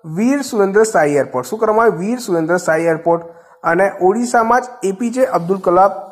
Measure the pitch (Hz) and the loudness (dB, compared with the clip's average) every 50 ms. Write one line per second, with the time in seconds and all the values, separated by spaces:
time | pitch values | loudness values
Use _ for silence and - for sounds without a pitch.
0 | - 160 156 180 220 247 277 285 262 - 247 208 196 196 190 214 220 214 - 175 | -12 -8 -4 -2 0 0 0 0 -2 -4 0 0 0 2 4 2 2 4 2 2
1 | 156 147 143 139 127 - - 127 123 - 214 220 226 214 214 220 233 226 180 160 | 2 2 2 0 0 0 -4 -6 -4 -4 -4 -2 0 0 2 4 2 2 2 0
2 | 180 208 247 254 - - 180 165 160 160 175 180 180 - 160 160 165 170 160 156 | -4 -4 -6 -6 -4 -2 -2 -2 0 0 -2 0 0 0 0 0 0 0 -2 0
3 | 165 170 170 170 170 - - - - _ - _ - 165 170 175 196 190 - - | 0 0 0 0 -2 -12 -20 -20 -20 _ -20 _ -2 0 2 2 2 0 0 2
4 | 175 190 208 233 240 233 - 240 226 226 240 254 247 - - - - 190 190 185 | 2 2 2 2 -2 0 0 0 2 4 2 0 0 -4 -12 -6 -6 -6 -4 -4
5 | 240 233 233 254 254 - - 175 170 170 196 196 185 190 175 185 190 202 190 - | -6 -4 0 0 -2 0 0 -4 -2 -2 -4 -2 0 2 4 4 4 2 2 -4
6 | - - | -12 -16